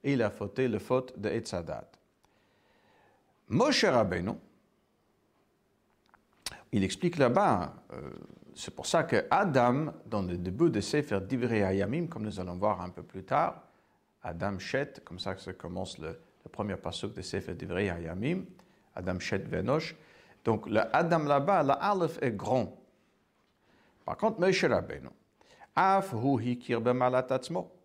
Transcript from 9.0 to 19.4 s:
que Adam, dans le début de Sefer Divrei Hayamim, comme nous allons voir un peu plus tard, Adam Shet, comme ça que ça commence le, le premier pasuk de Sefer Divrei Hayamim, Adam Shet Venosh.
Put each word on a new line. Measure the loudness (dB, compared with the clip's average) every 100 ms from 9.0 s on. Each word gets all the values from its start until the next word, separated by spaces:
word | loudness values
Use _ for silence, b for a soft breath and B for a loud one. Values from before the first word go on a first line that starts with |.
que | 4 0 2
Adam, | 2 4 4 4 2 -2 -8 -6
dans | -4
le | -2 -4
début | -4 2 2
de | 2
Sefer | 0 -2 0 -2
Divrei | -2 -2 0 2
Hayamim, | 2 2 0 -2 -4
comme | -6
nous | -8 -6
allons | -8 -2
voir | 0 0
un | -6
peu | -12
plus | -14 -14
tard, | -2 0 0 -4 -18 b b b b _
Adam | -12 -6 -4 -4
Shet, | -4 -4 -4 -10
comme | -16 -10
ça | -8
que | -8
ça | -10
commence | -12 -8 -8 -8 -8
le, | -10
le | -12 _ _ -18
premier | -6 -4 -4
pasuk | -6 -6 -8
de | -8
Sefer | -6 -6 -6
Divrei | -10 -6 -2 -2
Hayamim, | -2 -6 -4 -4 -4 -6 -18 b b b
Adam | -8 -4 -4
Shet | -2
Venosh. | -4